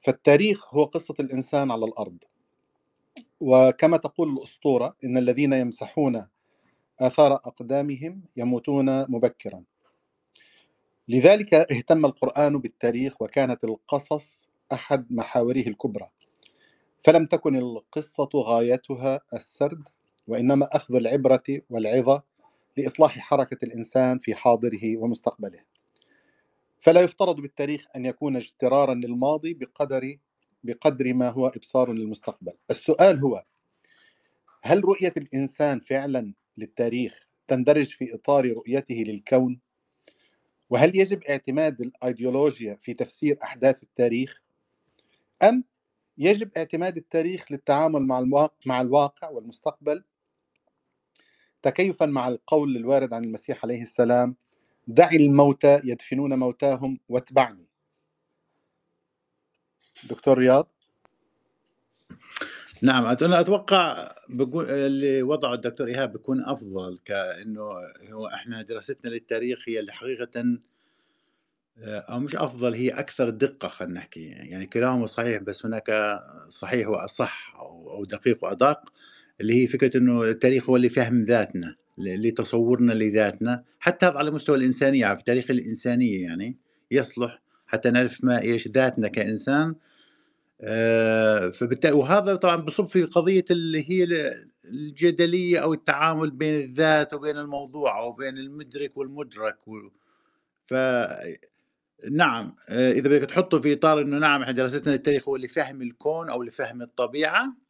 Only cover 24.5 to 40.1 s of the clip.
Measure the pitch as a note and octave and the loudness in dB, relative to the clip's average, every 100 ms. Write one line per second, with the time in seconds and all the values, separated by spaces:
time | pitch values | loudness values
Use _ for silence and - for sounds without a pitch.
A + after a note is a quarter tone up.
24.5 | A#2 A#2+ A2 A2+ A2+ A2+ A2+ - - G2+ | 2 2 -4 -6 -4 -4 -4 -4 -6 -12
25.5 | - _ _ _ _ _ _ _ _ _ | -14 _ _ _ _ _ _ _ _ _
26.5 | _ _ _ - E3+ F3+ - F#3+ D#3 C#3+ | _ _ _ 6 8 6 2 -2 -2 -8
27.5 | - C#3+ D3 _ C3 B2+ B2+ D3 C3 A2 | -6 -6 -6 _ -8 -8 -6 -4 -4 -8
28.5 | _ B2+ C#3 C#3 B2 A#2+ A#2+ C3+ D#3 D#3+ | _ 0 2 2 -2 -6 -2 0 -2 -4
29.5 | E3 B2+ _ C#3+ C3 C3 C#3+ _ _ _ | -10 -12 _ -4 -4 -6 -14 _ _ _
30.5 | _ A#2 A#2 D#3 C3 B2+ B2 B2 A#2+ C3 | _ -12 0 0 2 -2 0 -2 0 -4
31.5 | A#2 - C3 B2 A2+ G#2+ G#2+ - - - | -4 -4 0 0 -2 -8 -10 -12 -12 -16
32.5 | - _ - - D3+ F#3+ D#3 C3+ G2+ - | -18 _ -8 -2 6 6 6 0 -2 -8
33.5 | _ _ _ _ _ _ _ _ _ _ | _ _ _ _ _ _ _ _ _ _
34.5 | _ A#2+ F3 F#3+ G3 F3+ E3 C#3+ C3+ C3+ | _ 2 2 4 0 0 -4 -6 -4 -4
35.5 | - D3 C3 - C3+ C#3 C3 G#2+ G2+ _ | -2 -2 -2 -2 -4 -2 -4 -6 -14 _
36.5 | - - - A#2+ A#2 B2+ - _ _ _ | -18 -16 -4 -2 -2 -6 -8 _ _ _
37.5 | C3 B2 D3+ C#3+ - B2+ A2+ - C#3+ B2+ | 0 4 4 2 -4 -10 -8 0 2 2
38.5 | A2+ A2 C3 C#3+ A#2 G#2+ G#2 - C3 B2+ | -4 -4 -6 -4 -6 -6 -8 0 0 0
39.5 | B2+ _ _ _ _ _ | -4 _ _ _ _ _